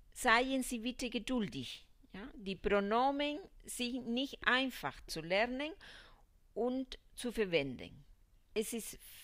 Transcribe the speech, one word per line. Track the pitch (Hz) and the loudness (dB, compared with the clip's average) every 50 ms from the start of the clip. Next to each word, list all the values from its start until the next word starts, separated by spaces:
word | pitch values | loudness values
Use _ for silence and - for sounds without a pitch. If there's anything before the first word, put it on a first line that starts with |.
| - - | -20 -16
seien | - - - 247 220 240 262 262 269 262 | -6 2 4 6 6 6 6 4 2 0
Sie | 247 - 247 226 | 0 0 -2 -4
bitte | 214 254 247 - 262 233 | -2 -4 -4 -4 -2 -2
geduldig. | 233 233 202 - 262 240 202 156 - 135 120 - - - - - - - - - | -2 -2 0 0 0 0 0 0 -2 -6 -6 -8 -10 -12 -14 -20 -20 -20 -20 -16
Ja, | - 185 220 294 - | -14 -14 -12 -12 -12
die | 262 196 196 190 | -8 -6 -6 -4
Pronomen | 175 - 202 202 202 202 202 220 240 262 277 277 277 294 294 294 349 381 - - - - | 0 2 4 4 4 4 4 4 4 4 4 4 2 0 0 -2 -4 -8 -12 -18 -16 -12
sind | - - - 247 240 254 254 - 233 | -8 -6 -4 -2 -2 -2 -4 -2 0
nicht | 233 247 277 269 - - - | 0 0 0 -2 -4 -2 2
einfach | 214 240 254 269 254 - - - 139 - - - | 4 4 4 4 0 -2 -4 -6 -6 -6 -8 -10
zu | - - 165 | -8 -8 -6
lernen | 151 165 185 202 233 247 254 262 294 320 - - - - - - - - - - _ _ _ _ _ _ - | 0 2 4 4 4 2 0 -4 -4 -6 -8 -12 -16 -18 -18 -18 -20 -20 -20 -20 _ _ _ _ _ _ -2
und | 196 233 247 254 262 262 - - - - - - | 0 0 2 0 0 -2 -6 -8 -14 -16 -16 -10
zu | - - 240 | -6 -6 -2
verwenden. | 208 226 208 185 170 151 139 135 120 - 87 - - - - - - - - _ _ _ _ _ - | 0 0 2 4 4 2 2 2 -4 -8 -10 -12 -14 -18 -20 -20 -20 -20 -20 _ _ _ _ _ -2
Es | 214 214 - | -2 -2 0
ist | 240 226 - - - - - - - - | -2 -4 -6 -8 -10 -12 -16 -18 -18 -16